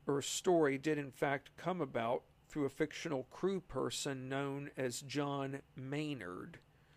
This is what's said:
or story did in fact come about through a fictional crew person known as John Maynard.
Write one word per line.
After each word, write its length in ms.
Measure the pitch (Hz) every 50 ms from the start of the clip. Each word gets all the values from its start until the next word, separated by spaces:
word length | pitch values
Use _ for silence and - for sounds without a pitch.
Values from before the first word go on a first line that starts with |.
| - -
or 120 | 139 139
story 560 | - - - - - 185 175 165 156 139 135
did 220 | 135 139 156 156 147
in 140 | 143 135
fact 440 | - - 156 143 139 139 - - -
come 240 | - - 165 185 180
about 440 | 147 135 127 120 113 117 127 - - - - - - _
through 160 | - 151 143
a 60 | 135
fictional 540 | - - 160 151 - - - 170 147 131 127 -
crew 300 | - - - 190 196 185
person 680 | - - - 127 131 127 - - - 147 135 131 131 131
known 420 | 131 139 139 139 139 143 143 - -
as 260 | - 131 127 117 -
John 580 | 147 135 120 143 143 143 139 139 139 135 139 139 - - -
Maynard. 840 | - 131 131 139 147 156 151 147 123 95 87 90 - - 175 165 - - - - - - - -